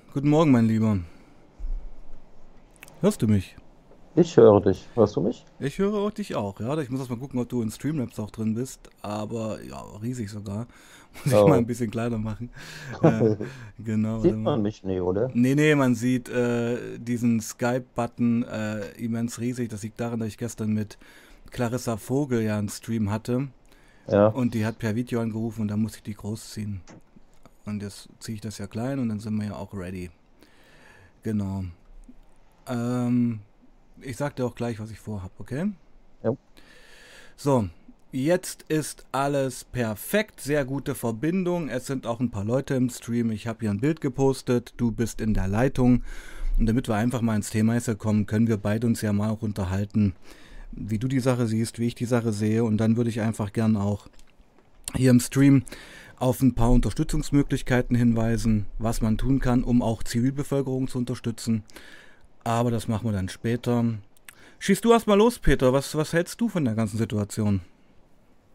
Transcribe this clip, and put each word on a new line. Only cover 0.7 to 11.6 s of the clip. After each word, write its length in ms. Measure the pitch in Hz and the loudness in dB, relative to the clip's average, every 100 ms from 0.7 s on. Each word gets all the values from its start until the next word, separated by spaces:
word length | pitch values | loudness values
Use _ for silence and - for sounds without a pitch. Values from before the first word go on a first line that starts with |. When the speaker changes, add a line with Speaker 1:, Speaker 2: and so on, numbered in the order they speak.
| 110 110 101 82 - - - - - - - - - - - - - - - - - - - | 2 2 0 -2 -14 -20 -20 -20 -10 -6 -6 -6 -12 -10 -10 -12 -18 -18 -20 -20 -20 -20 -2
Speaker 1:
Hörst 200 | 190 - | 0 2
du 60 | 113 | 4
mich? 280 | 104 - - - - - - - - | 2 2 -10 -20 -20 -20 -20 -4 2
Speaker 2:
Ich 200 | 175 - | 4 10
höre 260 | 113 101 | 10 10
dich. 260 | 101 92 - - | 6 0 -2 2
Hörst 200 | 101 - | 2 2
du 60 | |
mich? 240 | 190 - - - | -4 -4 -12 -8
Speaker 1:
Ich 180 | 131 165 | -6 -2
höre 160 | 196 | -2
auch 160 | 208 208 | 0 -4
dich 240 | 208 208 143 | -6 -6 -4
auch, 240 | 101 - | -4 -6
ja. 160 | 110 160 | -4 -4
Ich 100 | 123 | -4
muss 100 | 131 | -6
erst 120 | 123 | -6
mal 80 | 117 | -8
gucken, 200 | 135 127 | -6 -4
ob 80 | 120 | -2
du 120 | 123 | -2
in 80 | 110 | -4
Streamlabs 480 | - 135 156 117 - | -4 -6 -4 -6 -8
auch 140 | 107 | -10
drin 240 | - 110 110 | -4 -4 -2
bist, 340 | 131 - - _ | -6 -10 -20 _
aber 580 | 98 104 107 113 110 87 | -10 -8 -6 -6 -6 -8
ja, 180 | 62 67 53 92 | -12 -14 -16 -10
riesig 300 | 113 123 101 | -8 -6 -8
sogar. 340 | 107 101 101 120 - - | -8 -8 -8 -8 -14 -20
<laughs> 320 | - - - | -20 -20 -6
Muss 80 | 147 | 2
ich 60 | 123 | 6
Speaker 2:
Oh. 80 | 101 | 8
Speaker 1:
mal 120 | |
ein 80 | 131 | 6